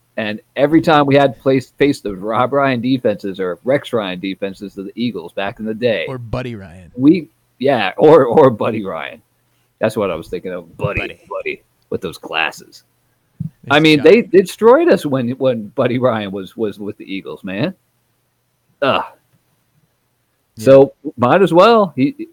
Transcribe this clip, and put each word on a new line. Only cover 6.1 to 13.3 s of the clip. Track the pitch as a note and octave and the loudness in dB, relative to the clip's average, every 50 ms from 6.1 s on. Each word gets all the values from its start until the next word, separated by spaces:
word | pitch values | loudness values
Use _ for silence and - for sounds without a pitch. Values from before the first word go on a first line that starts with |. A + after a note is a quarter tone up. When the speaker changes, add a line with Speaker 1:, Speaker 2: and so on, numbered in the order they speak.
| C3+ B2+ | -8 -12
Speaker 2:
Buddy | A#2+ A2 G2+ B2+ B2+ B2+ A#2 | -12 -10 -10 -8 -8 -10 -12
Ryan. | G2+ F#2+ F2 E2 F#2 F2+ E2 - | -14 -16 -18 -20 -20 -20 -18 -6
Speaker 1:
we, | B2+ C3 D3 E3 F#3 D3 - _ _ _ _ _ - | 0 4 4 4 2 0 -10 _ _ _ _ _ -4
yeah, | B2 C3+ C#3 A#2 G2+ F#2 - - | -2 0 0 0 0 -2 0 2
or, | - D#3 D#3 D#3+ C3+ | 6 6 8 6 6
or | A#2+ A2+ - - C3+ | 4 4 6 6 6
Buddy | A#2 G#2 A2 A#2+ A2 A2 G2+ | 4 2 -4 -4 -4 -6 -6
Ryan. | F#2 F2 D#2 C#2+ C2+ - - _ _ _ _ _ _ _ _ _ _ _ - | -8 -8 -8 -10 -12 -14 -18 _ _ _ _ _ _ _ _ _ _ _ -4
That's | - A2 - | -4 -4 -2
what | A2+ G2+ F#2+ | -2 -4 -4
I | E2+ | -4
was | D#2+ E2 - | -6 -8 -10
thinking | - F2+ - F#2 | -10 -10 -10 -10
of, | F2+ F2+ E2+ E2 D#2+ | -12 -12 -14 -16 _
Buddy, | - - G2+ G2 - | -8 -6 -6 -4 -6
Speaker 2:
Buddy. | G2+ F2 - _ _ - | -8 -10 -12 _ _ -14
Speaker 1:
Buddy, | G2 - - D#2 C#2 - _ _ _ _ _ - | -12 -10 -8 -10 -10 -10 _ _ _ _ _ -10
with | - - | -10 -8
those | - E2+ D2+ - | -8 -10 -12 -12
glasses. | - D#2+ D#2+ D#2+ D#2+ D2+ - - - _ - - _ _ _ _ _ _ _ _ _ _ | -14 -10 -6 -4 -4 -6 -6 -12 -20 _ -20 -20 _ _ _ _ _ _ _ _ _ _